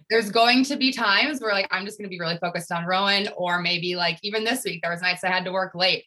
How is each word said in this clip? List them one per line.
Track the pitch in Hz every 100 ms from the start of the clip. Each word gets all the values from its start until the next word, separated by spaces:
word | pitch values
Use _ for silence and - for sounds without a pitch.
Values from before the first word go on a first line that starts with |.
| -
there's | 226 208
going | 226 233 254
to | 262 285
be | 262
times | 262 214 196 269 277
where, | 220
like, | 196 196
I'm | 185 202
just | 208
gonna | 202
be | 180
really | 165 170
focused | 180 170 165
on | 175
Rowan, | 170 185 202 202 202 -
or | 180 175
maybe, | 175 175 180 180
like, | 170 170
even | 208 220
this | 220 247
week, | 185 170
there | 170
was | 170
nights | 180 180
I | 185
had | 180 185
to |
work | 190 185
late | 175 185 165